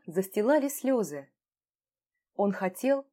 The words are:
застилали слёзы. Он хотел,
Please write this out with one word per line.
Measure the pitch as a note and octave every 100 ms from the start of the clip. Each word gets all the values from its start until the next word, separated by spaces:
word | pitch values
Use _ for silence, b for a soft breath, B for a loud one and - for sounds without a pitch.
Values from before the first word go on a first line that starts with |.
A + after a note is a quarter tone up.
| -
застилали | E3 F#3+ - G#3+ D4+ C4+
слёзы. | - B3+ B3+ F3 C#3+ C#3 _ _ _ _ _ _ _ _ _ _ -
Он | G3+
хотел, | G3 F#3+ F#3 C4 C#4 C#4